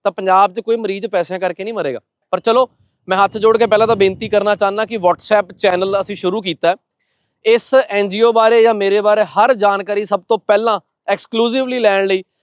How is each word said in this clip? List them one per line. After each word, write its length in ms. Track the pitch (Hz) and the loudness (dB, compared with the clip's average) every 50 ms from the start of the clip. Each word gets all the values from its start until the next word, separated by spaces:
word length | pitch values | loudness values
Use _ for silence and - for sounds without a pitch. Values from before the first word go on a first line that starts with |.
| - | -6
ਤਾਂ 60 | 196 | -6
ਪੰਜਾਬ 420 | 175 - 190 190 185 190 202 196 180 | -6 -4 0 2 4 4 4 2 0
'ਚ 60 | 226 | -6
ਕੋਈ 160 | - 220 226 | -4 -4 -4
ਮਰੀਜ਼ 300 | 233 220 190 196 196 196 | -4 -2 -6 -6 -6 -8
ਪੈਸਿਆਂ 320 | 185 214 180 165 - 185 180 | -4 -4 -4 -4 -4 -6 -6
ਕਰਕੇ 240 | 185 180 175 - 190 | -6 -6 -6 -8 -10
ਨਹੀਂ 100 | 220 233 | -10 -8
ਮਰੇਗਾ। 260 | 202 156 139 123 107 _ _ _ _ _ - 185 | -6 -6 -6 -8 -8 _ _ _ _ _ -6 -6
ਪਰ 60 | 180 | -4
ਚਲੋ, 280 | - 226 226 254 254 - _ _ _ _ _ _ - | 0 0 2 2 2 0 _ _ _ _ _ _ -6
ਮੈਂ 100 | - 185 | -4 0
ਹੱਥ 200 | 190 196 196 - | 2 2 0 0
ਜੋੜ 200 | 214 208 220 220 | 0 2 2 4
ਕੇ 80 | 214 233 | 4 2
ਪਹਿਲਾਂ 220 | 202 214 208 226 | 2 4 2 2
ਤਾਂ 80 | 220 226 | 2 2
ਬੇਨਤੀ 340 | 196 196 190 190 - 220 202 | 2 2 0 0 -4 -6 -2
ਕਰਨਾ 260 | 208 208 202 208 208 | -2 0 0 0 0
ਚਾਹੁੰਦਾ 300 | - 208 196 202 214 220 | 0 0 -2 -2 -4 -6
ਕਿ 120 | 208 233 208 | -6 -6 0
WhatsApp 560 | 180 175 170 - - - 214 208 196 180 196 | 0 0 0 0 -2 0 0 0 0 -2 -6
ਚੈਨਲ 420 | - - 190 180 180 190 196 196 196 | -2 0 0 2 2 -2 -2 -2 -4
ਅਸੀਂ 140 | 190 - 202 | -4 -6 -8
ਸ਼ੁਰੂ 260 | - - 208 196 220 | -6 -4 -4 -4 -4
ਕੀਤਾ 280 | 185 185 160 - - 170 | -6 -6 -8 -2 0 -2
ਹੈ। 60 | 190 _ _ _ _ _ _ _ _ _ _ _ _ _ - | -2 _ _ _ _ _ _ _ _ _ _ _ _ _ 0
ਇਸ 280 | 220 233 226 - - 262 | 2 2 2 0 2 2
ਐਨ 320 | 262 233 - 202 202 202 196 | 2 2 2 -2 -2 -2 -2
ਜੀ 120 | 185 214 | 0 0
ਓ 100 | 226 233 220 | 0 2 2
ਬਾਰੇ 280 | 226 220 220 233 226 | 4 2 4 4 4
ਜਾਂ 120 | 226 233 220 | 4 4 2
ਮੇਰੇ 260 | 202 196 196 196 208 | 0 -2 0 0 0
ਬਾਰੇ 220 | 202 208 214 214 202 - | 2 2 2 2 0 -2
ਹਰ 220 | - 196 220 262 254 | 2 2 2 2 2
ਜਾਣਕਾਰੀ 500 | 202 208 202 196 196 190 202 202 202 214 | 2 0 0 0 -2 -4 -4 -4 -4 -4
ਸਭ 160 | - 208 190 _ - | -4 -4 -4 _ -2
ਤੋਂ 80 | 226 190 | -4 -2
ਪਹਿਲਾਂ 400 | - - 208 208 226 226 208 175 _ _ _ _ - | 0 0 0 2 2 0 -2 -2 _ _ _ _ -4
ਐਕਸਕਲੂਸਿਵਲੀ 720 | - 202 196 - - 233 220 233 233 233 262 262 254 254 247 | -4 -4 -4 -6 -8 -4 -2 -2 0 -2 -2 -4 -4 -4 0
ਲੈਣ 260 | 220 208 196 196 196 | 0 2 2 2 0
ਲਈ 180 | 190 190 190 185 _ _ _ | 0 -2 -4 -4 _ _ _